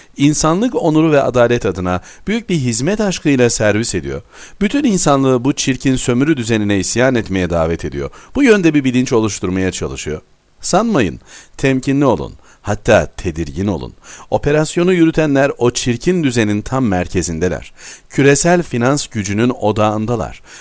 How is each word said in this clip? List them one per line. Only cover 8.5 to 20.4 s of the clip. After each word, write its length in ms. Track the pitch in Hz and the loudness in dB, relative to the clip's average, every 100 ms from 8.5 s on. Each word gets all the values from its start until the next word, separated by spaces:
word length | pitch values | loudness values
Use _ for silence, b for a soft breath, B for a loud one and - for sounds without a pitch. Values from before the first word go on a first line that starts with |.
| 208 165 | 6 4
bir 100 | 151 | 2
bilinç 280 | 131 123 127 | 0 0 0
oluşturmaya 600 | 123 110 - 95 92 95 | 0 0 -4 -4 -2 -2
çalışıyor. 480 | - 78 67 - 76 _ _ _ _ | -4 -8 -8 -8 -10 _ _ _ _
Sanmayın, 600 | - 175 233 185 95 62 B B B - | -2 0 2 0 0 -4 B B B -4
temkinli 480 | 135 131 131 139 | -2 0 0 0
olun. 300 | 143 95 62 - b b - | 2 0 -4 -12 b b -6
Hatta 380 | 104 - 104 76 - | -4 2 2 2 -6
tedirgin 500 | 95 78 80 71 98 | -8 -6 -8 -4 -4
olun. 280 | 85 60 - B B B | -4 -8 -16 B B B
Operasyonu 640 | - 143 151 156 - 175 | -2 0 0 0 0 0
yürütenler 600 | 185 165 160 156 139 139 - | 4 2 2 0 2 0 2
o 120 | 120 | 0
çirkin 540 | - - 117 170 180 | 0 -4 -2 0 0
düzenin 380 | 147 120 107 104 | 0 0 0 -2
tam 240 | - 131 123 | -2 -2 0
merkezindeler. 880 | 92 90 92 82 80 90 71 - B B B B | -2 -2 -4 -4 -2 -4 -4 -10 B B B B
Küresel 540 | - 139 143 170 180 | 2 4 4 4 2
finans 440 | 165 123 123 143 - | 0 -2 0 0 -2
gücünün 440 | 110 101 101 123 | -6 -4 0 0
odağındalar. 920 | 123 107 107 107 107 110 120 67 - | 0 -2 0 0 0 -4 -4 -6 -12